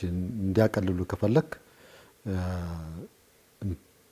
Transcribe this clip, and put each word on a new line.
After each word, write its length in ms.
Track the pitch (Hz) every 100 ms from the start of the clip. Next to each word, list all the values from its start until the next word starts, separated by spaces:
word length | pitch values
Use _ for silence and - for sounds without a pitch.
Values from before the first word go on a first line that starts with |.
እንዲያቀልሉ 1000 | 90 90 90 117 95 95 110 107 95 90 90
ከፈለክ፣ 440 | - 104 139 - - - - - - - _
እ፣ 100 | 107 95 90 90 85 85 80 82 170 - _ _ _ _ 101 85 - _ _